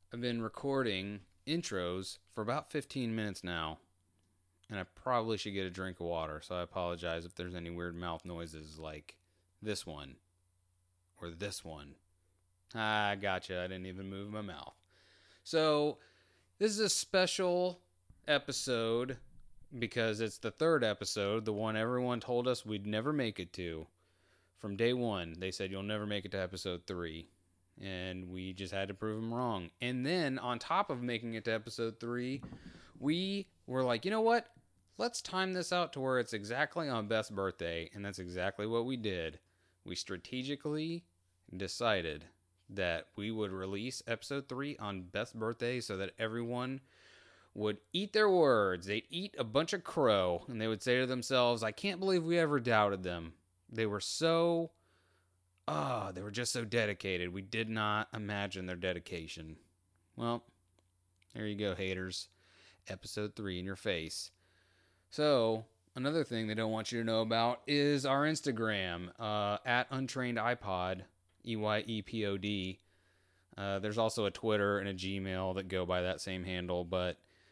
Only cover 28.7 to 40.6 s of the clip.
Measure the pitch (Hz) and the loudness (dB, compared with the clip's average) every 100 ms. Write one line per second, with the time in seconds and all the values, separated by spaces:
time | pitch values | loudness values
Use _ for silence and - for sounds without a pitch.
28.7 | 98 98 95 110 107 113 117 123 101 85 | -2 -2 -2 -4 -2 -2 0 0 -2 -4
29.7 | - 123 127 135 180 147 131 123 117 - | -4 -2 0 0 2 2 0 -2 -2 0
30.7 | 180 208 127 123 113 117 113 117 113 110 | 2 2 -2 -2 -2 -4 -4 0 -2 -2
31.7 | - 113 110 117 120 127 139 - - - | -4 -4 -2 -4 -4 -2 -4 -8 -12 -16
32.7 | - - - 139 170 190 202 - _ - | -18 -20 -4 0 2 0 -2 -6 _ -4
33.7 | 131 127 117 180 220 226 233 233 - _ | 0 2 2 2 4 6 4 2 -10 _
34.7 | _ _ - 233 - - 185 190 185 170 | _ _ -4 -2 -2 -4 0 0 0 0
35.7 | 180 165 143 131 127 117 110 101 123 151 | 2 2 0 2 4 2 -2 -2 0 0
36.7 | 175 151 117 104 113 107 98 98 - 85 | 0 0 0 2 2 2 0 -2 0 -2
37.7 | 82 82 101 101 95 90 90 95 98 107 | -2 -4 -6 -8 -6 -6 -2 -2 0 0
38.7 | 117 123 127 107 90 82 113 _ _ _ | 0 0 -2 -2 -2 -4 -6 _ _ _
39.7 | _ - 90 - 92 - 127 131 143 | _ -8 -8 -6 -8 -6 -6 -4 -4